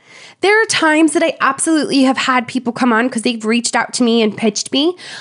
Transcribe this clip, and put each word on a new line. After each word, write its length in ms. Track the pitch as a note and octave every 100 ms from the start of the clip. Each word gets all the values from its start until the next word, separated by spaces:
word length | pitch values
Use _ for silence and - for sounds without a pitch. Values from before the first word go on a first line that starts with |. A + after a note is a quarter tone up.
| _ - - -
There 200 | F#4 G#4+
are 40 | A4
times 460 | - D#4 D4+ D#4+
that 100 | E4+
I 120 | D#4+ -
absolutely 640 | A#3 C4+ - D#4+ - C4+
have 140 | C4 -
had 280 | - B3+ B3
people 260 | B3+ C4
come 200 | A#3 B3
on 180 | A3 B3
'cause 120 | A#3
they've 220 | B3 A#3
reached 300 | G#3+ A#3+ A#3
out 180 | A#3+ -
to 100 | -
me 180 | A#3+ A#3
and 140 | A3 G#3
pitched 360 | A3 G#3 -
me. 240 | C4+ D#4 F4 - -